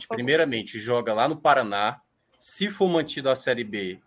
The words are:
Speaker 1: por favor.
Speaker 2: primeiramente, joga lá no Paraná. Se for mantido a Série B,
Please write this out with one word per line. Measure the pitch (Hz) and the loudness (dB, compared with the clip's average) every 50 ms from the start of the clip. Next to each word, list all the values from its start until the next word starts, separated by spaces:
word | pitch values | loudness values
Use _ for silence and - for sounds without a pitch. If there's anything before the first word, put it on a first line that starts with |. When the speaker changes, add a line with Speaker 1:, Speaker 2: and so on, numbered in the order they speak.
Speaker 1:
por | - - | -8 -8
favor. | 113 | -6
Speaker 2:
primeiramente, | 120 120 131 147 160 165 143 117 113 101 - - 110 | -4 0 2 4 4 4 2 0 -4 -6 -6 -10 -8
joga | 104 117 120 120 113 113 107 | -4 0 0 0 0 0 0
lá | 107 123 147 | 2 2 0
no | 160 151 | 0 2
Paraná. | - 156 139 135 120 104 101 101 104 107 127 - _ _ _ _ _ _ _ - | 4 4 4 4 4 0 0 0 0 -2 -2 -4 _ _ _ _ _ _ _ -10
Se | - - - - 190 208 | -6 -4 -4 -2 -2 -4
for | 196 - 196 185 | 0 0 2 2
mantido | 175 165 147 151 - 147 131 135 | 2 2 0 -2 -4 -4 0 0
a | 131 | 0
Série | 131 - 139 123 117 120 | 0 0 -2 -2 -2 -2
B, | 107 104 104 98 90 92 - _ | -6 -6 -6 -6 -6 -8 -10 _